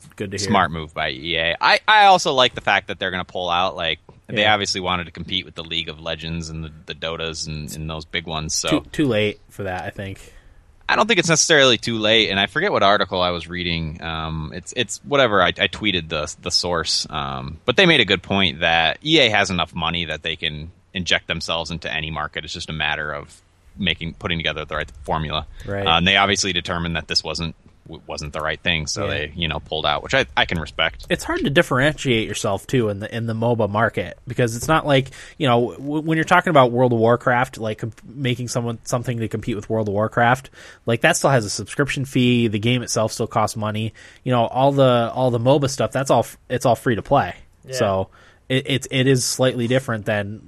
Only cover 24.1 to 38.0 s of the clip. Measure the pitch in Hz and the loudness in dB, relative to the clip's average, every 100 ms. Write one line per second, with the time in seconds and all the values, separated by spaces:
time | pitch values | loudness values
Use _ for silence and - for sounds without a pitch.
24.1 | - 101 85 80 76 76 76 76 - - | -8 -6 -4 -4 -6 -6 -6 -8 -10 -6
25.1 | 82 78 76 - - - 101 98 85 90 | -4 -2 -6 -8 -14 -10 -4 0 2 4
26.1 | 98 98 98 101 87 85 87 85 80 - | 4 4 2 0 -2 -4 -4 -4 -6 -4
27.1 | 82 80 80 82 - - _ - 80 - | -4 -4 -6 -6 -8 -20 _ -20 -18 -12
28.1 | 76 73 80 78 78 90 82 73 - 73 | -12 -8 -4 -4 -2 -2 -2 -2 -4 -4
29.1 | 73 76 78 82 76 - 78 76 73 - | -4 -6 -4 -4 -4 -6 -4 0 -2 0
30.1 | 135 120 - 120 85 78 - 82 - - | 0 0 0 0 -2 -6 -2 -4 -4 -6
31.1 | 175 - 349 247 147 165 131 143 143 139 | -6 -4 -2 0 2 2 2 0 0 0
32.1 | 113 92 104 110 98 - 131 107 101 104 | 0 0 -4 -2 -4 -2 0 0 -2 -6
33.1 | 113 117 110 117 117 104 104 113 - 87 | -6 -4 -2 0 2 0 2 0 0 -8
34.1 | - - 120 123 117 135 160 147 139 135 | -10 -10 -2 -2 0 0 0 4 2 2
35.1 | - - - 135 120 120 85 139 151 156 | -8 -18 -4 2 4 2 -4 -6 -4 0
36.1 | 160 156 180 180 151 127 120 127 117 110 | 0 4 4 6 6 6 6 2 4 4
37.1 | 120 - 123 127 - 110 107 113 - | 4 4 2 0 -4 -6 -6 -8 -12